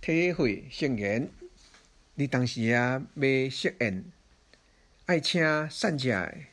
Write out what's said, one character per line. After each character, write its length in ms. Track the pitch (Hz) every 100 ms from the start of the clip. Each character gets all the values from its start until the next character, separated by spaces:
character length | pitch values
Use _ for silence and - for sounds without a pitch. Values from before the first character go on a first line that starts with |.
体 320 | - 165 175
会 320 | 165 135 95 -
圣 260 | - 151 120
言， 320 | 101 107 151 - - - - - _ _ _ -
你 100 | 143
当 220 | 127 123
时 160 | 120 113
啊 360 | 120 123 131 -
要 360 | - 135 135 135
设 200 | 131 185 -
宴， 260 | 117 92 - - _ _ _ _ _ _ _ _ -
爱 140 | 175
请 240 | 147 180 156 151 156
善 300 | - 220 151
食 100 | 127
的 280 | 101 85 - 156